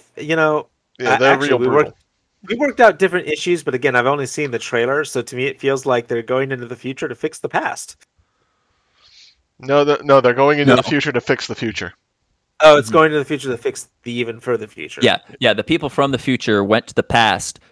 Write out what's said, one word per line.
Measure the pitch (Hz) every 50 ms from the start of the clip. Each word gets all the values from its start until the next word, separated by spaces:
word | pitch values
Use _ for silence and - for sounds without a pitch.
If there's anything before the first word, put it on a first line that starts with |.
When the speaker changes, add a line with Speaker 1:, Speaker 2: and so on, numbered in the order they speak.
| _ _ _
Speaker 1:
you | - - 151 165
know, | 160 156 156 151 151 - _ _ _ _ _ _ -
Speaker 2:
Yeah, | 123 127 131
Speaker 1:
uh, | 123
Speaker 2:
they're | 127 135 131
Speaker 1:
actually, | 135 143 143
Speaker 2:
real | 131 120
Speaker 1:
we | 123
Speaker 2:
brutal. | 127 127 147 151 151
Speaker 1:
worked, | - _ _ _ _ _ _ _ _ _ _ 185
we | 214
worked | 240 294 277 233 -
out | 240 214 170 151
different | 190 185 170 180 147 143
issues, | 156 151 - 180 175 165 -
but | 151 127
again, | 123 127 139 123
I've | 123 120
only | 131 143 147 135
seen | 123 - - 147 139
the | 120 110
trailer, | - - - 117 117 123 139 147 151
so | - - 131
to | 117 - -
me, | 123 131
it | 139 - -
feels | - 135 135 131 127
like | 135 127 120 117 -
they're | 123 117 113
going | - 127 131 135 135 135
into | 123 120
the | 117 123
future | - - 127 135 - 175 139
to | 120
fix | - - - - -
the | - 139
past. | - - 311 - - - - - - _ _ _ _ _ _ _ _ _ _ _ _ _ _ _ _ _ _ _ _ _ _ _ _ - - - _ _ _ _ _ _
Speaker 2:
No, | 131 131 139 147 147
the, | 143 143 - -
no, | 143 135 135 123
they're | 123 120
going | 127 139 143 151 147
into | 147 135
Speaker 3:
No. | 123
Speaker 2:
the | 123 -
future | - 151 143 139 151 131
to | 120
fix | - - 147 - -
the | - 113
future. | - 123 113 101 - 98 87 - _ _ _ _ _ _ _ _ _ _ _ _ - 151
Speaker 1:
Oh, | 156 147 147
it's | 123 110
Speaker 3:
Mm-hmm. | 113
Speaker 1:
going | 165 160 160 151
to | 151
the | 135
future | - 156 135 131 135
to | 123 113
fix | - 135 - - - - _ _ -
the | 120 120
even | 120 120 113 113 113
further | - 127 123 110 107
future. | 107 - - 78 73 - - -
Speaker 3:
Yeah, | 113 95 - _ _ - -
yeah. | 127 117 104
The | 101 104
people | - 156 165 - 139
from | - - 139 139 135
the | 117
future | - - 127 120 - - 107 101 101
went | 98 110 117 - -
to | -
the | - -
past | - - 117 113 107 95 98 - - - _ _ _